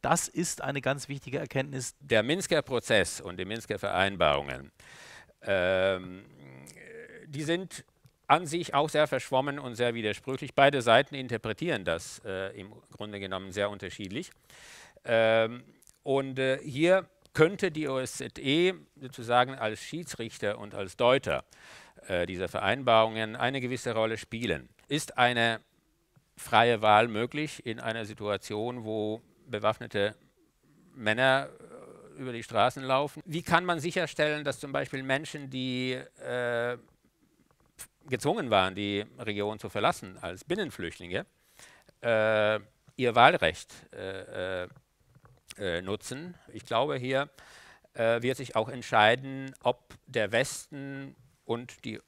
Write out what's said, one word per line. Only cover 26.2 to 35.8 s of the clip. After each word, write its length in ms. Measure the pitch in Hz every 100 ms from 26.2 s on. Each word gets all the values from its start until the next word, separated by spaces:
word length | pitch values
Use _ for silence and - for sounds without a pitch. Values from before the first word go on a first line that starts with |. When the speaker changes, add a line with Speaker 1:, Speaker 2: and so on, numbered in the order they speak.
| _ -
Speaker 2:
freie 440 | - 110 120 113
Wahl 280 | 107 107 120
möglich 560 | 107 123 147 151 - -
in 120 | 113
einer 280 | 123 113 107
Situation, 760 | 104 104 101 - 104 117 123
wo 360 | 110 110 107 110 _ _ -
bewaffnete 680 | 113 107 110 117 107 101 - _ _ _ _ _ _ _
Männer, 560 | - 107 110 131 131 139 - - - - - - 156
äh, 60 |
über 100 | 131
die 100 | 117
Straßen 400 | 113 113 120 135
laufen? 380 | 135 131 143 - -
Wie 160 | 156
kann 240 | - 170 180
man 140 | 170
sicherstellen, 640 | 156 175 165 - 151 151
dass 140 | 143 139
zum 120 | 139
Beispiel 300 | 139 131 135
Menschen, 480 | 131 135 156 151 139
die, 420 | 131 127 127